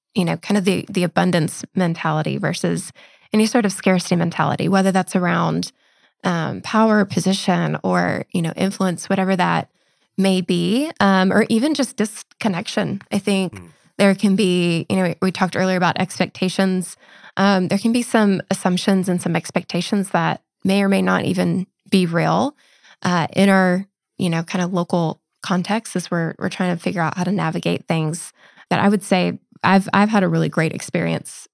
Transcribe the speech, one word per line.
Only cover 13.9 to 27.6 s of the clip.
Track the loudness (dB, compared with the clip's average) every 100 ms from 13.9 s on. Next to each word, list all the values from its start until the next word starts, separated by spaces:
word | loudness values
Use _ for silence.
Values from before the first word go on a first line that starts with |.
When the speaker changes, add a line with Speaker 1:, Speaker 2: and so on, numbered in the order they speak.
| 2
Speaker 1:
there | 2 4
can | 4 4
be, | 4 2 2 0 0
you | 0
know, | 0 0
we | -2
talked | 0 -2 0
earlier | 0 2
about | 2 0
expectations. | -2 -2 -4 -2 -4 0 0 0 -4 -12 -20 -20 -10 0
Um, | 2 2 2
there | 0
can | 0
be | 0
some | 2 2 4 2 -2
assumptions | -2 0 0 2 2 2
and | -2
some | 0 -2
expectations | -2 -6 -4 -4 -2 -2 0
that | 0 0 -2 _ _
may | 0 2
or | 2
may | 2
not | 2 0 0
even | 0 0 -2 -4 _ _
be | 2 2
real, | 2 2 2 0 -4 _ _ -20 _
uh, | -2 0 0
in | 2 4
our, | 6 4 2 -2 _ _ -4
you | -2
know, | -2
kind | -4 -4
of | -2
local | -2 0 0 0 -4 _ _
context | -2 -2 0 -4 -4 -6
as | -4
we're, | -4 -4 -4
we're | -6
trying | -4 -4 -2
to |
figure | -4 -2
out | -2 -2
how |
to | -2
navigate | 0 -2 -2